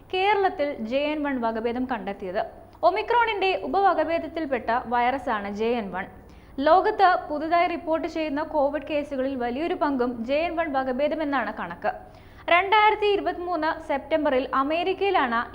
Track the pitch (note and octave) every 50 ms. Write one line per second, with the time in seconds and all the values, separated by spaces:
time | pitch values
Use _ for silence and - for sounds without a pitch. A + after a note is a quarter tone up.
0 | - - - F#4 F#4+ G4+ G#4+ G4+ G4 F4+ - - C#4+ D4 C#4+ - A3 G#3+ B3 C#4
1 | D4 D4 D4+ D#4 C#4+ C#4+ C4+ B3+ A#3 A3+ A3+ A3+ A3 A#3+ A#3 B3+ B3+ B3+ B3+ A3
2 | F#3 F#3+ G3+ - G3+ F#3 F3+ G#3+ - - - - - - - - - E4+ F#4 G#4+
3 | G#4+ - A#4 A#4+ A#4 A4+ A4 G4+ F#4+ F#4+ F#4 - - C#4+ C#4 F#4+ G4 F#4+ E4 D#4+
4 | D#4 D4+ E4 E4 E4 D4+ - E4 D#4+ C#4 C#4 A#3 A3+ - A3+ B3+ - A3 A#3+ A#3+
5 | A#3+ B3 C4 C#4 C#4 C#4 A3+ G#3 G3+ G3+ G#3 G3+ A3 A#3 A#3+ A#3+ G#3+ G3 F3 F3+
6 | G3 - - - - - - - - - - - C4+ D4+ D#4+ F#4 E4 G#4+ G#4+ G#4+
7 | G4 F4+ F#4 F4 - - D4+ D4 D4+ E4 E4+ E4+ F4 F4 E4+ - - D#4 D#4+ D#4+
8 | C#4+ E4+ E4 E4 D#4 D#4 C4+ C#4+ D#4+ D#4+ D#4 D#4 C4+ C#4+ C#4 D4+ C#4+ D4+ D#4+ D4
9 | D4 D4 C#4+ C4 C4 C4+ C4+ B3+ A#3+ A#3+ A#3+ C4+ D#4+ F4 F#4 F4+ E4+ D4 C#4+ B3+
10 | A#3+ B3+ B3 A#3 A3 A#3 C#4 D4 E4 F4 E4+ E4 E4 E4 C4+ C4+ C4 C4 B3+ B3
11 | D4 D4+ D#4+ D#4 D#4 C#4+ C#4 C4 A3+ G3+ - - F3+ F3 F3 - - G#3 - -
12 | - - - - - - - - - - E4+ F4 F#4+ G4 G4+ G#4+ G#4 G#4+ G#4+ G#4+
13 | G#4 G#4 G4+ G4 C#4+ E4 F4+ F4 F4 F4 F4+ D#4 D4+ D#4 D#4+ - - - D4 C4+
14 | C4 - D#4+ D#4+ D4 D4 C4+ B3+ C4 - - C4 C#4 C#4 D#4 E4+ F4+ F#4 F#4 F#4+
15 | G4 G4+ F#4+ F4+ C#4 A#3+ A3+ A#3 A#3+ - -